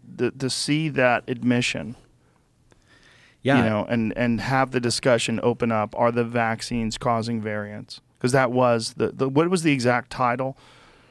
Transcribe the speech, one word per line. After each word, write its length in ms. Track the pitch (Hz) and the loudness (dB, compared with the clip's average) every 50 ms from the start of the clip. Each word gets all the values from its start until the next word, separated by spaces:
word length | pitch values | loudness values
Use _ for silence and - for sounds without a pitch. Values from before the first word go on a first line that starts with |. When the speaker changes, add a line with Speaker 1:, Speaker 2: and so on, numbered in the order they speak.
| - - - - | -6 -10 -6 -4
Speaker 1:
to, 120 | 123 117 | -2 -2
to 180 | - 131 135 127 | -2 -4 -6 -4
see 400 | - - - - 147 156 160 156 | -4 -4 -2 -2 0 0 0 -2
that 360 | 135 131 127 127 120 110 - | 0 2 2 2 2 2 0
admission. 720 | - 127 120 120 123 123 120 123 - - - 80 107 123 - - _ _ _ _ _ _ _ _ _ _ _ _ _ _ _ _ _ _ _ _ _ - _ _ _ _ _ - | -4 -6 -2 0 2 2 2 2 0 -2 -6 -8 -10 -12 -14 -18 _ _ _ _ _ _ _ _ _ _ _ _ _ _ _ _ _ _ _ _ _ -20 _ _ _ _ _ 0
Speaker 2:
Yeah. 160 | 123 139 127 | 2 2 4
Speaker 1:
You 60 | 113 | 4
know, 220 | 110 107 107 - | 2 0 -2 -2
and, 300 | - 120 117 113 110 - | -2 -2 -2 -2 -2 -2
and 240 | - 123 120 120 110 | 0 0 0 0 0
have 300 | 107 120 135 131 135 127 | -2 0 0 0 0 0
the 80 | 131 131 | 0 -2
discussion 640 | 120 120 113 - - 143 123 113 - - 113 110 - | -2 0 -2 0 2 4 4 4 2 0 -2 0 0
open 300 | 123 120 - 123 117 113 | 0 0 0 0 0 0
up, 260 | 110 107 104 - - | 0 -2 -2 0 0
are 140 | 120 120 117 | 2 2 2
the 100 | 120 117 | 2 -2
vaccines 720 | 117 117 120 117 113 113 110 - - 123 120 113 110 107 | 0 0 0 0 0 -2 -4 -6 -6 -4 -4 -2 -4 -4
causing 440 | - - 127 117 113 110 117 117 113 | -4 -2 0 0 0 -2 -2 -4 -4
variants? 600 | 104 107 104 107 104 104 104 107 127 - - - - _ _ _ | -4 -4 -6 -6 -6 -8 -10 -14 -14 -16 -18 -20 -20 _ _ _
'Cause 100 | - 123 | -2 2
that 220 | 123 139 131 120 123 | 2 4 2 2 2
was 420 | 127 127 123 117 117 113 - - | 4 4 4 4 2 0 -4 -4
the, 140 | - 113 104 | -2 -2 -2
the, 200 | - - 135 135 | -2 -2 -2 0
what 220 | 135 143 165 175 | 2 2 2 4
was 140 | 185 180 156 | 2 2 2
the 80 | 165 143 | 2 2
exact 380 | 135 117 123 120 120 - - | 2 2 2 2 0 0 -4
title? 460 | - - 131 120 120 127 131 131 135 - - - - - - - - _ _ _ | -4 -2 0 0 0 -2 -4 -6 -8 -10 -16 -20 -20 -20 -20 -20 -20 _ _ _